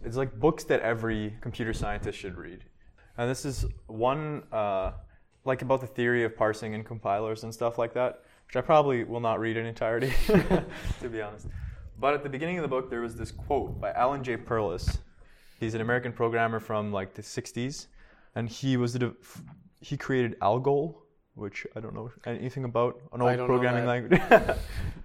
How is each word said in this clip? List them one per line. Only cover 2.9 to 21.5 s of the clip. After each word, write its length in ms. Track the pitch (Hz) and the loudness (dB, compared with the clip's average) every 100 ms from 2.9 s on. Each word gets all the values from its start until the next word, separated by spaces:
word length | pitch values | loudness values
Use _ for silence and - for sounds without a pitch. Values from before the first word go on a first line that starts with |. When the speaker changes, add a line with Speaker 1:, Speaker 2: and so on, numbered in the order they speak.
| - - - | -20 -14 -4
Speaker 1:
And 120 | 120 | -4
this 140 | 131 143 | -2 -4
is 200 | 123 - - - | -2 -4 -4 -8
one, 560 | 110 123 147 151 151 - | 0 2 2 -2 -6 -4
uh, 420 | 113 104 95 95 - - - _ _ | -2 0 0 -2 -6 -14 -20 _ _
like, 180 | 131 131 | -2 0
about 200 | 131 131 | 2 0
the 60 | 123 | 0
theory 360 | - 120 123 | 0 2 4
of 120 | 113 110 | 2 2
parsing 400 | 110 107 113 110 | 0 0 -4 -6
and 100 | 110 | -8
compilers 580 | 113 104 101 110 110 | -6 -2 0 -2 -4
and 100 | 113 | -8
stuff 240 | 113 117 117 | -2 -2 0
like 160 | 117 123 | -2 0
that, 280 | 123 - - _ - | -2 -2 -16 _ -6
which 80 | 127 | -2
I 60 | |
probably 420 | 127 156 143 123 | 4 6 6 2
will 160 | 110 117 | 0 -2
not 200 | 117 107 | 0 0
read 180 | 113 113 | 0 -2
in 80 | 117 | -4
entirety, 480 | 113 113 117 131 - | -2 0 0 4 4
<laughs> 80 | - 208 - 180 - - - - | 6 6 6 2 0 -6 -6 -6
to 80 | 123 | -6
be 120 | 113 | -6
honest. 260 | 104 104 - - - - - - | -8 -10 -12 -10 -10 -10 -14 -2
But 140 | 135 | 0
at 100 | 147 | 0
the 60 | 143 | -2
beginning 280 | 135 165 180 | -4 -4 -2
of 40 | |
the 80 | 147 | -2
book, 200 | 131 131 | -2 -2
there 120 | 120 | -4
was 140 | 117 113 | -6 -8
this 140 | 110 | -10
quote 480 | - - 139 120 113 | -8 -2 -2 -2 -4
by 100 | 104 | -2
Alan 320 | - 127 143 | 2 2 0
J. 140 | 127 113 | -4 -4
Perlis. 600 | - 113 104 90 - - - - - - - - | -2 0 0 -2 -2 -2 -4 -20 -20 -20 -20 -6
He's 160 | 113 110 | -4 -2
an 60 | |
American 320 | 110 123 123 | 0 0 0
programmer 460 | 110 117 117 113 113 | 0 2 2 2 0
from, 320 | 110 107 104 | -2 -2 0
like, 200 | 101 98 | -2 -4
the 80 | - | -10
sixties, 640 | - - - 120 127 147 - - - - - 117 | -10 -8 -8 -4 -6 -6 -14 -20 -20 -20 -10 -6
and 120 | 117 | -6
he 300 | - 135 127 | -2 2 2
was 160 | 120 | 2
the 60 | 127 | 2
def-, 420 | 120 - - - - - - _ | -2 -4 -16 -18 -18 -20 -20 _
he 160 | - 143 | -8 -6
created 400 | - 131 117 - | 0 2 2 2
Algol, 540 | 98 120 135 143 160 - _ _ _ - | 2 4 4 2 0 -6 _ _ _ -12
which 320 | 101 | -10